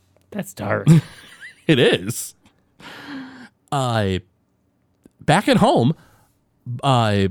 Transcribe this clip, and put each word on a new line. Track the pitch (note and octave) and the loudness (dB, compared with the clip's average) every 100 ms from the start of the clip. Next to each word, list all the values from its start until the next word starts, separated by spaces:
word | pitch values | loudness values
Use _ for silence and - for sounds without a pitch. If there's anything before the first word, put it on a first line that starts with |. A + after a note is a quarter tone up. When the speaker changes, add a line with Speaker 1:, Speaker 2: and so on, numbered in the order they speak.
| _ _ _ | _ _ _
Speaker 1:
that's | G3+ - | -12 -12
dark. | - G#2+ G#2 D3 | -10 -6 -2 4
Speaker 2:
<laughs> | D#3+ - - - - - - - | 4 2 -20 -20 -20 -20 -10 0
It | B2+ | 2
is. | A#2 - F#2+ - - _ _ _ _ _ - - C#4+ C4+ B3+ A#3+ A#3+ _ - | 2 0 -4 -10 -12 _ _ _ _ _ -20 -20 -18 -16 -18 -20 -20 _ -8
Uh, | C#3+ B2+ A2+ G2 F#2 _ _ _ _ _ _ _ _ _ _ | -6 -2 -2 -2 -4 _ _ _ _ _ _ _ _ _ _
back | - E3 D4 | 0 2 2
at | A3 | 2
home, | A3 E4+ B2 - _ _ _ _ _ _ B2 B2 | 4 4 2 -2 _ _ _ _ _ _ -14 -6
uh, | C#3 B2 A2 G2+ G2 | 0 2 2 0 -2